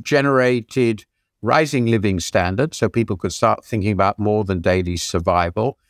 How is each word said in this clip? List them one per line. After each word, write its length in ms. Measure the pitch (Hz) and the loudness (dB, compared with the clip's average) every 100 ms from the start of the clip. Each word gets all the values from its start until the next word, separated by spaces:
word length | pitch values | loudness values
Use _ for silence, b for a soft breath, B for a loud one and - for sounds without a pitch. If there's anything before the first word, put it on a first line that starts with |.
generated 1040 | - 143 139 131 127 123 110 135 120 110 - _ _ _ | -2 0 2 2 2 0 -2 0 0 0 -8 _ _ _
rising 420 | 107 139 156 139 117 | 0 0 2 0 2
living 340 | 113 101 95 | 2 2 -2
standards, 580 | - 104 90 95 156 - | -2 0 0 0 -2 -2
so 120 | - | -2
people 260 | 123 113 98 | 0 -2 -4
could 160 | 95 | -6
start 320 | - 113 - | -2 0 0
thinking 280 | - 110 98 | -4 -4 -2
about 260 | 95 98 - | 0 0 0
more 260 | 104 107 | 0 0
than 180 | 101 95 | 0 -2
daily 360 | 90 92 87 87 | 0 0 0 -4
survival. 800 | - 90 87 87 87 95 120 - | -4 -4 0 0 0 -2 -4 -4